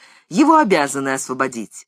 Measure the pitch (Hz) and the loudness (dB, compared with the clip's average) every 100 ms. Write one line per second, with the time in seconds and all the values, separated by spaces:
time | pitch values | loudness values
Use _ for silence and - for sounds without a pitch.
0 | _ _ _ 180 294 320 294 175 139 135 | _ _ _ 2 4 4 4 2 0 -4
1 | 135 135 - 131 135 120 98 - | -4 -4 -6 -4 -4 -6 -12 -16